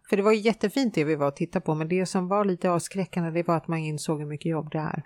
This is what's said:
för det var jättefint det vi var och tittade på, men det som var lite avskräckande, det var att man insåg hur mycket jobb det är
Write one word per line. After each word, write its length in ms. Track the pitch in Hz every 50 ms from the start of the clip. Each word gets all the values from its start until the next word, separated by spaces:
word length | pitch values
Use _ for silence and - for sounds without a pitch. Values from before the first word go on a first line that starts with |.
| _ -
för 80 | 214
det 60 | 196 196
var 80 | 214
jättefint 600 | 220 214 202 226 214 - 220 196 - 277 269 214 -
det 100 | 165 147
vi 120 | 156 156
var 120 | 147 143
och 80 | 139 143
tittade 300 | - 170 165 - 180 -
på, 100 | 160 156
men 120 | 156 160
det 180 | 160 180 185 185
som 220 | - - 190 180
var 180 | 180 202 208 202
lite 240 | 196 180 - - 180
avskräckande, 640 | 175 165 - - - 196 180 - - 180 170 165
det 160 | 160 175 170
var 100 | - 170
att 100 | 156 -
man 120 | - 165 160
insåg 400 | 156 156 151 143 - - 156 147
hur 60 | 151
mycket 240 | 147 151 - - 165
jobb 220 | 160 151 151 151
det 60 | -
är 260 | 156 156 - - 151 -